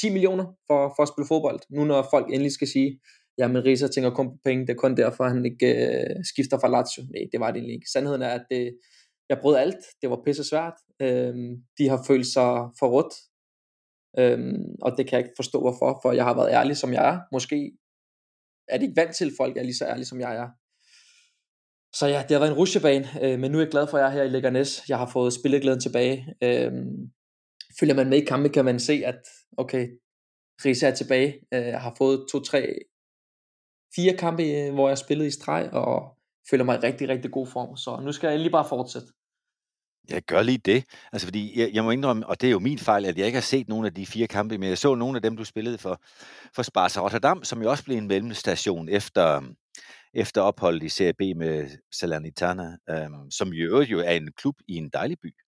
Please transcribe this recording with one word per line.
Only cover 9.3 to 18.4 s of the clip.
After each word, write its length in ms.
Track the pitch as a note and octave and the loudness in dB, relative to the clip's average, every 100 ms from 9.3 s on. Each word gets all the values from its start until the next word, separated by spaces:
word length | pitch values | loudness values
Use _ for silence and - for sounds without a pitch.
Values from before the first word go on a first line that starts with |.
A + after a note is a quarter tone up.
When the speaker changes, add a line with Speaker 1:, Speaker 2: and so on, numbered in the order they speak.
| C#3 | 0
Speaker 1:
brød 140 | C#3+ D#3 | 4 4
alt. 260 | D#3+ F#3+ - _ | 4 -2 -12 _
Det 80 | B2+ | -6
var 100 | A#2+ C3+ | -2 -2
pisse 180 | C#3+ | -2
svært. 300 | C#3+ D3+ E3 E3 _ _ | -2 -2 -4 -10 _ _
Øhm, 480 | C3+ B2 B2 B2 A#2+ B2 - - | 0 0 0 -4 -8 -10 -16 0
de 100 | C#3 | 2
har 160 | C3 C3 | 2 4
følt 180 | C3+ B2 | 4 4
sig 260 | C3+ B2 A#2+ A#2+ - | 2 4 2 -4 0
forrådt. 340 | C3 B2+ D#3+ - - _ _ _ _ _ _ _ _ - | 2 4 2 -4 -20 _ _ _ _ _ _ _ _ 2
Øhm, 460 | B2 A#2+ B2 - - - | 4 4 -2 -6 -8 -4
og 80 | - B2+ | -2 -2
det 120 | B2+ | 0
kan 100 | B2 | 0
jeg 60 | B2 | -2
ikke 120 | - | -6
forstå, 220 | B2+ B2+ | -4 0
hvorfor, 380 | C3 B2+ C3 C3+ | 0 2 0 2
for 100 | B2+ | 0
jeg 120 | B2 | 2
har 100 | B2 | 2
været 160 | A#2+ - | 2 4
ærlig, 260 | B2 C3 C#3+ | 4 2 0
som 160 | B2+ | -2
jeg 160 | B2 B2 | 2 2
er. 40 | F3+ - | 0 -4
Måske 400 | C3 B2 D3 C#3+ - _ _ _ _ _ _ | -6 -2 -4 -4 -10 _ _ _ _ _ _